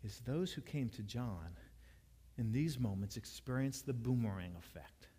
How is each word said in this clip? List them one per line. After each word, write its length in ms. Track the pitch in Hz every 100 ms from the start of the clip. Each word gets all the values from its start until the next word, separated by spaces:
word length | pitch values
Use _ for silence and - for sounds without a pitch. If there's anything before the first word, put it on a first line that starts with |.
is 160 | 107 104 117
those 260 | 143 180
who 80 | -
came 300 | - 151 123
to 120 | -
John 540 | 104 120 123 92 80 82 - - - - - - - -
in 160 | 113
these 260 | 117 160 127
moments 380 | 120 98 98 -
experience 640 | - - - 127 135 131
the 140 | -
boomerang 600 | 123 117 127 113 95 90 87
effect. 500 | - 85 73 - -